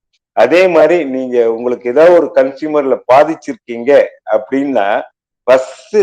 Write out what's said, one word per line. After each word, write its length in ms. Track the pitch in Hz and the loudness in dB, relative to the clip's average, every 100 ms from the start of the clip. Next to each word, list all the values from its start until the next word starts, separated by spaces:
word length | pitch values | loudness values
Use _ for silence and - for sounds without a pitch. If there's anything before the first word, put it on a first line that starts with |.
| _ _ _ | _ _ _
அதே 360 | - 120 165 185 | -2 2 2 2
மாதிரி 360 | 160 151 175 | 2 2 2
நீங்க 480 | 139 131 127 123 117 | -2 -8 -4 -2 -2
உங்களுக்கு 380 | 113 123 120 123 | -2 -6 -6 -4
ஏதாவது 240 | 127 170 175 | 2 4 4
ஒரு 140 | 147 | 2
கன்சியூமர்ல 680 | 139 135 135 156 151 135 120 - | -2 -2 -4 -6 -4 -2 -4 2
பாதிச்சிருக்கீங்க 1000 | 131 156 160 - 123 - 117 120 135 101 - - | 2 2 -2 -12 -16 -14 -8 0 2 2 -6 -6
அப்படின்னா 720 | 107 - 135 143 123 98 117 - _ _ _ | -4 -4 -6 -2 -2 -2 -4 -6 _ _ _
ஃபர்ஸ்ட் 540 | - 123 - - - 214 | 0 0 0 -14 -4 -2